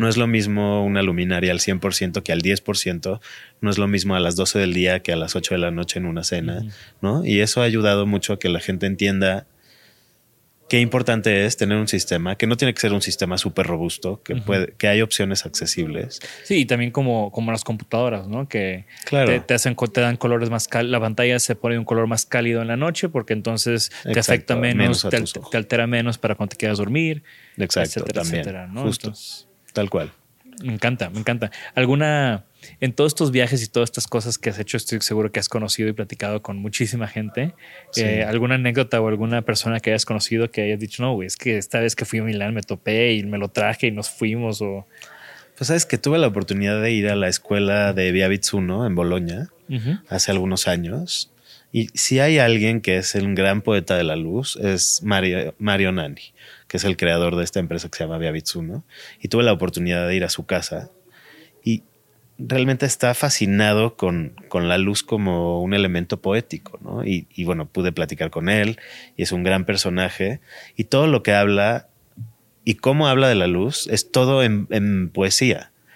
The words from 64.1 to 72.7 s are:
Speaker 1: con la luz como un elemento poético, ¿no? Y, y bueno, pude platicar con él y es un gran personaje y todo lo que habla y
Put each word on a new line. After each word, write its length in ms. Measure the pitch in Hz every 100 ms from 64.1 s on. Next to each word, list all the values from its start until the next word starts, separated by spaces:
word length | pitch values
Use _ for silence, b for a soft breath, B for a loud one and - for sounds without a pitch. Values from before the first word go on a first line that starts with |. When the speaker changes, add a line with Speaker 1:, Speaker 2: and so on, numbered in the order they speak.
| 87 78 - -
Speaker 1:
con 200 | 90 87
la 100 | 90
luz 240 | 95 104
como 580 | - 110 98 87 85 87
un 140 | 90
elemento 460 | 101 95 87 87 101
poético, 580 | 95 104 117 - - -
¿no? 220 | - 101
Y, 220 | 107 90 -
y 100 | -
bueno, 220 | 87 85 78
pude 240 | - 90
platicar 400 | 85 80 78 80
con 180 | 80 85
él 300 | 107 104 117 B B B -
y 60 |
es 100 | 90
un 100 | 90
gran 220 | 90 95
personaje 760 | 92 98 98 90 92 - 98 139 B B B -
y 80 |
todo 220 | 110 139 156
lo 140 | 135
que 100 | 104
habla 560 | 101 101 101 104 120 - _ _ - 113 - _ _
y 100 | -